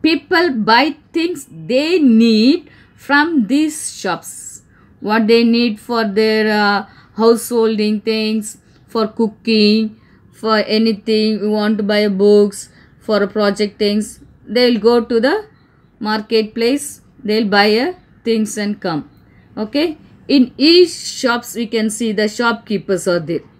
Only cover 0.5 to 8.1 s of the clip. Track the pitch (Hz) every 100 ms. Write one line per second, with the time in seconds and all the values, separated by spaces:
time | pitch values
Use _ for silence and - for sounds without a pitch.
0.5 | 240 208 233 311 - _ 330 330 311 -
1.5 | 160 160 254 311 359 277 220 233 220 240
2.5 | 349 - - _ _ - 285 311 320 196
3.5 | 277 311 294 - - - 170 - - -
4.5 | - _ _ _ _ 202 220 214 233 233
5.5 | 233 240 214 - 233 214 196 220 220 214
6.5 | 214 202 202 196 - _ - 226 233 -
7.5 | 240 226 214 214 214 220